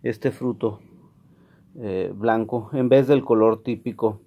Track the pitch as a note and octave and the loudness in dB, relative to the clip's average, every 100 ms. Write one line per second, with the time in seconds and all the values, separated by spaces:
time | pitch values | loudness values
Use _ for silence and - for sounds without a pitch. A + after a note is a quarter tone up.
0 | A#2+ A#2 C3+ - B2+ A2 A2+ G#2 - - | -6 -4 -4 -4 -6 -4 -6 -6 -20 -20
1 | - _ _ _ _ _ _ D#3+ A2 F#2+ | -20 _ _ _ _ _ _ -12 -8 -6
2 | F#2 G2 A2+ A2+ A2 G2+ G#2 C#3 B2 C3 | -6 -4 0 0 -2 -6 -6 -4 4 4
3 | C3 C#3+ C3+ A2+ A2 A2 B2 A#2+ B2 - | 6 0 2 4 4 2 -6 -8 -8 -4
4 | A2 G2+ | -4 -4